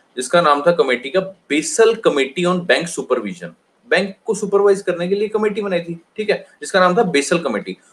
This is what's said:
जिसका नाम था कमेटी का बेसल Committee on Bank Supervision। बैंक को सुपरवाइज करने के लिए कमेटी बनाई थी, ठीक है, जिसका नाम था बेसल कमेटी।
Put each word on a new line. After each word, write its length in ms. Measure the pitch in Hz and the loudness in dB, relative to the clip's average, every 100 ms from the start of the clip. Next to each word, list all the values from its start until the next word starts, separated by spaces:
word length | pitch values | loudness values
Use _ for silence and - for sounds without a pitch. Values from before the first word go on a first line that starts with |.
| _ 123 | _ -10
जिसका 240 | 123 175 | 0 2
नाम 220 | 151 143 | 4 4
था 100 | 170 | 2
कमेटी 380 | 170 135 120 170 | 2 2 0 -2
का 100 | 185 | -2
बेसल 760 | 180 - - 147 151 - 226 | -2 -8 -4 -2 0 2 4
Committee 520 | 226 170 143 131 185 180 | 4 2 2 0 -2 -2
on 140 | 180 - | 0 0
Bank 180 | 135 170 - | 0 -2 -6
Supervision। 480 | 120 120 104 87 85 - _ _ - | -4 -2 -4 -10 -14 -16 _ _ -2
बैंक 280 | 165 196 - | 0 -2 -6
को 100 | - | -6
सुपरवाइज 480 | 202 202 196 202 196 | -6 0 2 4 2
करने 260 | 190 170 175 | 0 -4 -2
के 60 | |
लिए 140 | 202 214 | -2 -2
कमेटी 320 | 214 214 208 | -2 -2 -2
बनाई 200 | 202 175 | -2 -4
थी, 200 | 170 170 _ - | -4 -12 _ -10
ठीक 140 | 208 | -10
है, 160 | 170 - _ | -12 -18 _
जिसका 200 | 147 190 | -2 2
नाम 180 | 180 180 | 2 2
था 40 | |
बेसल 360 | 202 143 139 135 | 2 0 0 0
कमेटी। 400 | 135 104 95 92 _ | -2 -4 -6 -12 _